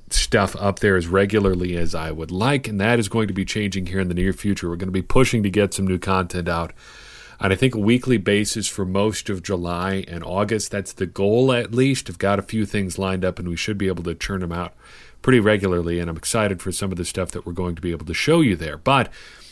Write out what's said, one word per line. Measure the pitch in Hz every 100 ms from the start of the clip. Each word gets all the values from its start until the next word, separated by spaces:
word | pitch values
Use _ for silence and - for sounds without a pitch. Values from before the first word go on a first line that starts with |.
| -
stuff | - - 110 95 -
up | 101 95
there | 104 92
as | 82
regularly | 95 101 104 98 90 90
as | 87 85
I | 82 80
would | 78 80
like, | 92 120 143 123
and | 104
that | 107 120
is | 101
going | 113 107
to |
be | 95 92
changing | 107 101 95 85
here | 95
in | 92
the |
near | 87 92
future. | 90 104 98 87
We're | 85
gonna | 92
be | 95
pushing | 87 139 131 117
to | 101
get | 101 101
some | - 95
new | 92
content | - 95 90 90 85
out | 85 82 - - - - - - -
on, | 101
I |
think, | 95 131
a | 113
weekly | 101 123 127 117
basis | 95 104 104 113 98
for | - 92
most | 95 107 104 -
of | 95
July | 87 90 87 87 92 95 -
and | 85
August. | 80 92 104 110 -
That's | 104 98
the | -
goal, | 92 - 101 117 131
at | 120 113
least. | 117 135 131 -
I've | 87
got | 98 101
a |
few | - 110
things | 101 104 95 87
lined | 95 92 92
up, | -
and | 87
we | 85
should | - 98
be | 98
able | 87
to | 85
churn | 80 - 98
'em | 87
out | 85 87 - - - - -
pretty | - 127
regularly, | 104 107 95 87 85 87
and | 85
I'm | 82
excited | - 117 104 90
for | 95
some | - 98
of | 90
the |
stuff | 87 - 90
that | 87
we're | 90
going | 85 90
to | 82
be | 90
able | 82 80
to |
show | 80 - 170
you | 139 85
there. | 80 73
But | - 135 113 - - - -